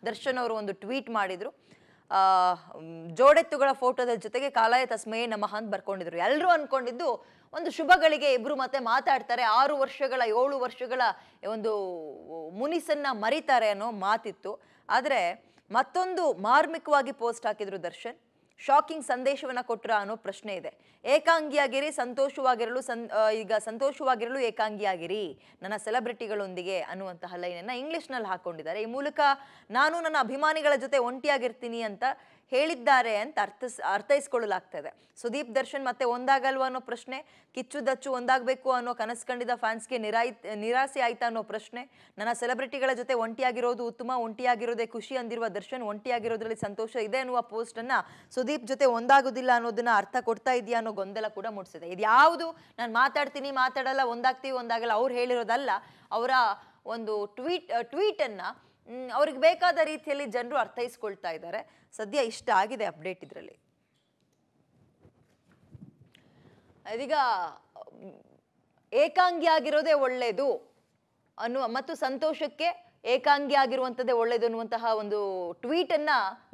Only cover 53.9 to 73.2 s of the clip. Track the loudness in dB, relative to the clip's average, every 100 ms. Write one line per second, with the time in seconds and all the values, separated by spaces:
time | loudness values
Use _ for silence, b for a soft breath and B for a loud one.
53.9 | 0 0 0 0 -2 -6 -6 -2 -2 0
54.9 | 2 0 0 0 0 0 -2 0 -4 B
55.9 | B B -4 2 4 2 0 B B -10
56.9 | -8 -4 -4 -4 -6 -4 -4 -2 -4 -4
57.9 | -2 -2 0 -4 -4 -10 -10 b b -18
58.9 | -14 -6 0 0 4 4 4 2 2 0
59.9 | -2 -6 -6 -2 -4 -2 -2 -2 -4 -6
60.9 | -6 -10 -8 -8 -8 -8 -10 -10 _ _
61.9 | -12 -4 -2 -2 -2 2 2 2 -2 -6
62.9 | -6 -10 -10 -14 -18 -18 -20 _ _ _
63.9 | _ _ _ _ _ _ _ _ _ _
64.9 | _ -20 _ _ _ _ _ _ -20 -20
65.9 | _ -20 _ b b b b b _ -10
66.9 | -8 -2 2 2 0 -4 -10 _ -20 -20
67.9 | -20 -20 -20 _ _ _ _ _ _ _
68.9 | 2 2 4 4 4 4 4 4 2 4
69.9 | 4 4 0 -2 0 0 0 -6 _ _
70.9 | _ _ _ _ -8 -4 -2 -2 -2 -6
71.9 | -4 -4 0 -2 -2 -6 -2 -2 -2 -12
72.9 | _ 0 0